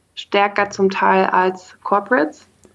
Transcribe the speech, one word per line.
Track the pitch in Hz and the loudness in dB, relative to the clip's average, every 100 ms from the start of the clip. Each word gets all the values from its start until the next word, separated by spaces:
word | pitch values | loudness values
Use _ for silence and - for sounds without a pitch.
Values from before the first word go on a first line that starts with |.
| _ | _
stärker | - - 202 202 202 202 | -20 -4 0 0 0 -4
zum | - 196 | 0 -2
Teil | 196 196 190 190 | 2 2 2 2
als | 185 185 185 - - | 2 0 -2 -12 -14
Corporates. | - 202 202 254 302 - - _ - | -4 -2 0 0 -2 -6 -20 _ -20